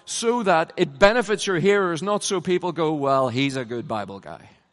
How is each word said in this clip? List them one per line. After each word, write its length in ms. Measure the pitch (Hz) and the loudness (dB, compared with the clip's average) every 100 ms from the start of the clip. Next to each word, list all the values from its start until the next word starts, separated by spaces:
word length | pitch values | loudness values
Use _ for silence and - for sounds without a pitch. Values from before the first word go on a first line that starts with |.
| - | -12
so 380 | - 233 240 | -4 0 0
that 280 | 196 165 160 - | 2 2 2 0
it 220 | 175 139 | -2 4
benefits 480 | 202 240 208 202 - | 4 4 0 -2 -2
your 100 | 180 | 0
hearers, 460 | 180 202 185 160 | 2 2 2 -2
not 200 | 190 208 | -2 -2
so 160 | - 190 | -2 -4
people 320 | 165 180 180 | 0 -2 -2
go, 220 | 160 156 | -2 -2
"Well, 340 | 156 139 135 131 | 0 2 2 2
he's 300 | 117 139 135 | 0 -2 -2
a 80 | 117 | -6
good 220 | 120 147 | -8 -6
Bible 320 | 110 98 98 | -6 -8 -12
guy." 320 | 78 78 - _ _ | -16 -18 -20 _ _